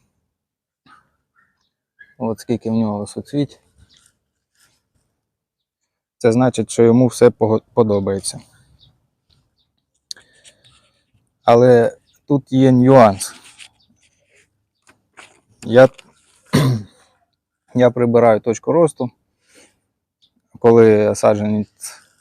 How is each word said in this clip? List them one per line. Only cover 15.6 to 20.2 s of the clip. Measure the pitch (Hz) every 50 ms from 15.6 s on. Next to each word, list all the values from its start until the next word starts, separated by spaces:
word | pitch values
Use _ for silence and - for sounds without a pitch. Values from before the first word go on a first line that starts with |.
| -
Я, | - 113 123 131 131 - - _ _ _ _ _ _ _ _ _ _ - 147 147 131 123
<clears throat> | 107 101 - _ _ _ _ _ _ _ _ _ _ _ _ _ _ _ _ _
я | 123 127 120
прибираю | 120 123 120 120 117 117 117 117 110 104
точку | - 120 110 - - -
росту, | 135 165 170 151 - _ 127 117 - _ _ _ _ _ _ _ _ _ _ _ _ _ _ _ _ _ _ _ _ _